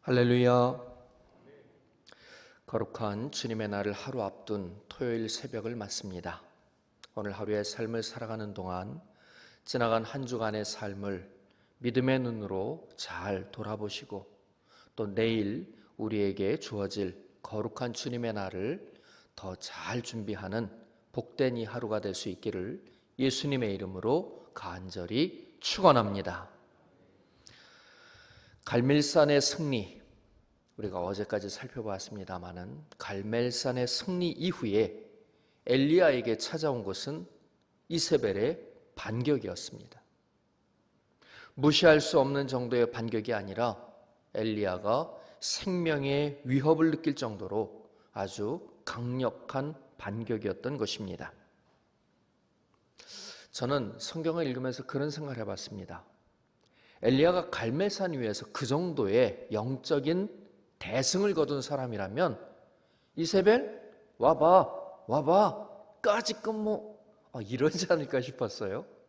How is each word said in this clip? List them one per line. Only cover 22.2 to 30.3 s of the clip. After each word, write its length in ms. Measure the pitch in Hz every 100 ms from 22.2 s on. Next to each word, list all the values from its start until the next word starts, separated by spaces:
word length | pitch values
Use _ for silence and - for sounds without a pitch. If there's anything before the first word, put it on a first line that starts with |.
| 107
있기를 520 | 90 113 95 95 175 - _ _ -
예수님의 560 | 131 - 147 135 113
이름으로 800 | 98 95 92 107 156 196 - -
간절히 1000 | - 90 90 92 92 87 113 180 - - -
축원합니다. 880 | - - 185 127 104 98 90 - - - _ _ _ _ _ _ _ _ - - - - - - - - - - - _
갈멜산의 760 | - 123 127 147 147 170 147 143
승리, 580 | 139 - 151 123 95 - - - _